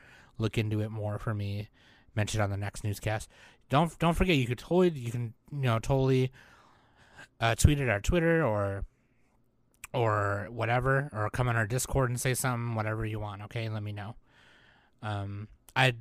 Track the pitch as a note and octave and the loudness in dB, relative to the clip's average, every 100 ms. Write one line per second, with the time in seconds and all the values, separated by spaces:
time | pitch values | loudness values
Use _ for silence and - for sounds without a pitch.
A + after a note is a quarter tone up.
0 | - - - - A2 - G#2+ G#2+ G#2+ G#2+ | -20 -20 -18 -4 -2 0 0 -2 -2 -4
1 | G#2 G#2 - G#2 G2+ G2+ G#2 _ _ - | -6 -4 -4 -4 -4 -6 -10 _ _ -20
2 | _ A2 G#2 A2 G2+ G2 G2+ - G#2+ G2+ | _ -4 -2 0 0 -2 -6 -6 -6 -4
3 | G#2+ G#2+ - - - - _ C3 E3 - | -4 -4 -6 -18 -20 -20 _ 2 2 2
4 | E3+ E3 F#3 D3+ B2 A#2+ - F3+ F3+ D3+ | 0 2 4 4 2 -4 0 4 4 2
5 | A#2+ A#2+ A#2 - _ D3 B2+ A2+ - C3+ | -4 -6 -6 -10 _ -2 0 2 2 4
6 | C3 C3 B2+ - - - - _ _ _ | 4 4 2 -4 -20 -20 -20 _ _ _
7 | _ - - - A#2 A2+ D3 D3 C3 G#2 | _ -20 -20 -2 0 6 6 6 2 0
8 | - F3 E3 E3 C#3 G#2 G2+ G2 - _ | 0 2 2 2 2 0 -2 -4 -10 _
9 | _ _ _ _ _ _ _ _ - B2+ | _ _ _ _ _ _ _ _ -6 0
10 | A2+ G#2+ G2+ G2+ G2+ A#2 A2+ B2 B2+ C3+ | 2 2 2 -2 -4 -4 0 2 2 2
11 | C#3+ G#2+ G#2 - B2 A#2 G#2+ B2 - C#3 | 0 -2 -2 0 0 0 0 -2 0 0
12 | B2+ B2 B2+ B2 B2+ A#2 A#2+ A2+ G#2+ A2 | 0 0 -2 -2 -2 -2 -2 -2 -2 -4
13 | A2 G#2+ G#2 G2+ G#2 A#2+ A2+ A2 G#2 G#2 | -4 -6 -8 -10 -10 -8 -6 -6 -6 -8
14 | G2+ - - _ - - _ _ _ _ | -12 -14 -20 _ -20 -20 _ _ _ _
15 | G#2+ G#2 G2+ G2+ G#2+ - - - C3 A#2 | -8 -6 -6 -10 -12 -18 -4 2 2 2